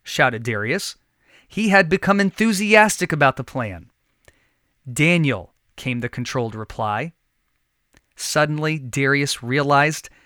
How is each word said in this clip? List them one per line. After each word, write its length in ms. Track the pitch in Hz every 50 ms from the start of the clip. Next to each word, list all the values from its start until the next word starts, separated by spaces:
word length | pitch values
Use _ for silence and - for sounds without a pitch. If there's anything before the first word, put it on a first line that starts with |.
| _
shouted 400 | - - - 147 127 117 110 117
Darius. 540 | 120 113 104 104 113 151 202 - - - - _ _ _ _ _ _ _ _ _ _
He 220 | - 190 220 220
had 180 | 196 196 185 156
become 320 | 175 196 - - 202 202
enthusiastic 960 | 202 190 - - 220 226 214 185 214 208 214 214 214 214 - - 180 - -
about 240 | 147 147 135 - -
the 80 | 127
plan. 440 | - - 135 120 104 92 82 85 _ _ _ _ _ _ _ _ - _ _ _ _ _ _ _ _ _ _ _ 131
"Daniel," 640 | 123 131 147 165 175 170 156 139 120 95 85 - _ _ _ _ _ -
came 240 | - 131 123 120
the 80 | 117 117
controlled 440 | - - 123 - - 135 120 113 107
reply. 600 | 110 110 - - - 113 107 104 107 143 170 - _ _ _ _ _ _ _ _ _ _ _ _ _ _ _ _ _ _ _ _ -
Suddenly, 600 | - - - 156 147 147 151 151 151 156 156 156
Darius 640 | 135 123 - 139 139 135 139 143 139 139 - -
realized 680 | 120 117 127 147 147 139 143 139 147 151 156 - - - - _ _